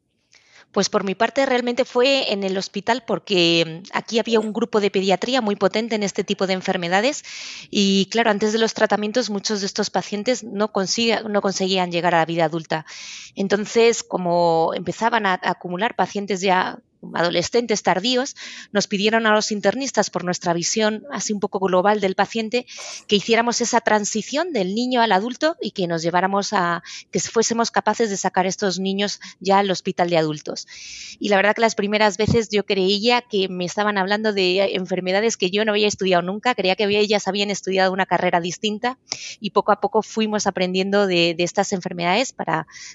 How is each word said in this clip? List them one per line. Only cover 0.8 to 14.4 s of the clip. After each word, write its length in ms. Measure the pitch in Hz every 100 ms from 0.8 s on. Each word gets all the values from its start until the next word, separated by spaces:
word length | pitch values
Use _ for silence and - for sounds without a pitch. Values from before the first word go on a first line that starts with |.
| 180
por 160 | 208
mi 100 | 196
parte 300 | 185 226 277
realmente 400 | 262 247 247 240
fue 480 | 247 254 269 269 -
en 120 | 202
el 120 | 190 190
hospital 460 | - 196 - 254 -
porque, 760 | 175 - 180 170 165 165 165
mm, 40 | 196
aquí 260 | - - 220
había 220 | 226 226
un 140 | 214
grupo 260 | 196 220 214
de 100 | 202
pediatría 520 | 196 196 180 220 254
muy 120 | 208
potente 420 | 196 185 214 226 214
en 60 |
este 220 | 196 -
tipo 220 | 202 196 190
de 80 |
enfermedades 680 | 185 190 185 170 190 254 302 - - - - -
y, 380 | 214 196 196 190
claro, 200 | 226 233
antes 240 | 202 214
de 40 | 226
los 140 | 220
tratamientos 560 | - 220 202 214 254 208
muchos 320 | 196 - 208
de 60 | 196
estos 240 | - 196
pacientes 520 | 185 - 208 226 247
no 300 | 220 196 214
consiga-, 560 | 202 185 233 233 208 214
no 140 | 202
conseguían 500 | 196 185 190 190 175
llegar 220 | 170 175
a 60 | 170
la 40 |
vida 220 | 160 170 156
adulta. 400 | 165 160 160 - - - - -
Entonces, 680 | - 196 202 196 233 233 220
como 720 | - 190 175 175